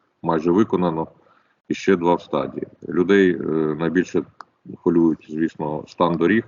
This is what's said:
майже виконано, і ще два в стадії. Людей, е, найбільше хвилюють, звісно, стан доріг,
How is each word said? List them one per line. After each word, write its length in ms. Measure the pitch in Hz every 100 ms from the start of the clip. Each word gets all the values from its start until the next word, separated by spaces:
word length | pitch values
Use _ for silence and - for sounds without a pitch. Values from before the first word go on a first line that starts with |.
| _ _
майже 280 | 82 80 85
виконано, 560 | 92 110 92 87 80 78 - _ _ _ _ -
і 60 |
ще 220 | - - 92
два 180 | 85
в 80 | 85
стадії. 440 | - 73 67 - - - -
Людей, 480 | 82 90 101 92 82
е, 80 | 78 78 78 76
найбільше 420 | 80 87 85 82 - - - _ - -
хвилюють, 440 | 90 85 82 73 -
звісно, 560 | 78 80 - 76 76 -
стан 260 | - 87
доріг, 300 | 82 85 113